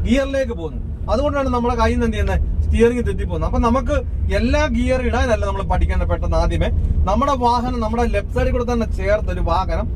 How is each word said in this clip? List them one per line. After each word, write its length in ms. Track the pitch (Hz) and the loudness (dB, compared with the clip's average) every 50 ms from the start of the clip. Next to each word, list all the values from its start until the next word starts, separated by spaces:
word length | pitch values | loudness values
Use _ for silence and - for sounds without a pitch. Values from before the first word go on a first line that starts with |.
| - | 2
ഗിയറിലേക്ക് 500 | 202 233 277 269 269 269 269 262 233 233 - | 2 2 2 2 0 -2 -2 -2 -2 -4 -6
പോകുന്നു. 200 | 165 156 - 233 - - - - - - | -8 -8 -8 -8 -8 -8 -8 -6 -2 -2
അതുകൊണ്ടാണ് 380 | - - 285 294 285 285 269 262 247 | 0 0 0 0 0 0 0 0 0
നമ്മുടെ 200 | 240 233 240 247 247 | 0 0 0 0 2
കയ്യിൽ 140 | 220 226 240 240 | 2 2 2 0
നിന്ന് 100 | 240 226 | 0 0
എന്ത് 100 | 220 208 | 0 0
ചെയ്യുന്നത്, 240 | 202 196 190 - - - - - - | 0 0 2 0 0 0 0 -2 0
സ്റ്റിയറിംഗ് 400 | - - 220 226 - 247 247 226 220 | 0 4 4 4 4 4 2 -2 -2
തെറ്റിപ്പോകുന്നത്. 400 | 202 - - - 175 - 156 165 | -2 -2 -4 -4 -2 -2 -2 0
അപ്പൊ 100 | 202 247 247 254 | 0 2 2 2
നമുക്ക് 280 | 233 269 254 - - 185 175 - - - - - - 208 | 2 2 0 0 -2 -2 -2 -2 -4 -2 -2 0 0 0
എല്ലാ 240 | 220 247 277 294 302 311 233 226 | 2 2 2 2 2 0 0 0
ഗിയർ 240 | 247 254 254 262 254 240 | 0 0 0 0 0 0
ഇടാനല്ല 340 | 220 240 254 254 226 202 202 202 | 0 0 0 0 0 0 0 -2
നമ്മൾ 140 | 190 190 190 - - | -2 -4 -2 -2 0
പഠിക്കേണ്ടത് 360 | 190 - - 185 180 180 175 | 0 2 2 2 0 0 0
പെട്ടെന്ന്. 260 | 180 170 160 - 160 160 | -2 -2 0 0 0 2
ആദ്യമേ 280 | 170 175 170 165 165 - - - - - - - - 180 | 2 2 2 0 0 0 0 0 0 0 2 2 2 2
നമ്മുടെ 260 | 196 226 269 277 277 254 247 | 2 2 2 2 0 2 2
വാഹനം 340 | 233 240 240 233 247 247 240 226 | 2 2 2 0 -2 -2 -2 -2
നമ്മുടെ 220 | 214 220 233 240 226 202 | -2 0 0 0 0 0
ലെഫ്റ്റ് 200 | 202 202 - - 240 | -2 -2 -2 -2 -2
സൈഡിൽ 140 | 262 254 247 | 0 0 0
കൂടെ 100 | 247 240 233 | 0 0 0
തന്നെ 160 | 247 233 220 - - - | 0 -2 -2 -2 -2 -2
ചേർത്ത് 340 | 190 196 208 214 214 170 175 | 0 0 0 0 0 -2 -4
ഒരു 80 | 180 175 170 | -2 -2 0
വാഹനം 360 | 165 185 185 175 165 170 214 240 - | 0 0 0 -2 -2 -2 -2 -4 -4